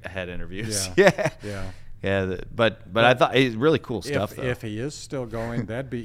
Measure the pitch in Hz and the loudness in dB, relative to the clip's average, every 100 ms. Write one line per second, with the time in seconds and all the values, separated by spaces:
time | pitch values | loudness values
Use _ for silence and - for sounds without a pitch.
0 | 90 95 90 87 85 92 110 104 95 90 | -10 -8 -6 -6 -8 -6 -4 -4 0 6
1 | 196 - - - 104 98 95 - - - | 6 6 2 -4 -8 -6 -8 -8 -12 -6
2 | 98 98 95 90 - 78 113 95 - 98 | 0 0 0 -4 -6 2 2 0 -4 4
3 | 117 127 151 127 135 110 147 143 - 113 | 6 6 6 6 2 4 2 2 0 -6
4 | 98 139 104 95 127 123 113 104 135 - | -2 -2 -2 -4 -6 -4 -6 -6 -8 -10
5 | - 143 120 113 117 117 107 117 135 120 | -10 -8 -6 -6 -4 -4 -4 -6 -6 -8